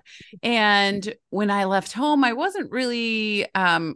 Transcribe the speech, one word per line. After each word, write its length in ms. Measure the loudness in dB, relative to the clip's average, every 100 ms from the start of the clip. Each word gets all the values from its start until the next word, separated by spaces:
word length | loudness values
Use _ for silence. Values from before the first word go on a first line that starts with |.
| -10 -20 -20 -8
And 720 | -2 2 4 4 2 -2 -6 -12 _
when 220 | -2 0
I 140 | 0 0
left 260 | 0 -2
home, 320 | -2 2 2
I 80 | 2
wasn't 400 | 0 -2 -4 -6
really, 760 | -4 -2 -2 -2 -2 -2 -2 -2
um, 400 | 0 2 2 -2